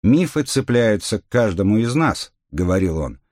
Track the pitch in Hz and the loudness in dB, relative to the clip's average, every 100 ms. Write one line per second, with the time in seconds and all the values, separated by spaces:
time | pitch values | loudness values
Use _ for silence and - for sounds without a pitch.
0 | 104 147 175 156 143 135 - 120 117 104 | 4 2 2 -2 -2 -4 0 2 2 0
1 | - 104 _ 120 113 87 98 110 117 135 | -2 -8 _ 0 0 0 2 2 0 0
2 | 160 87 - _ _ 76 90 92 92 80 | 0 -2 -10 _ _ -4 0 0 0 -2
3 | 65 53 _ | -6 -10 _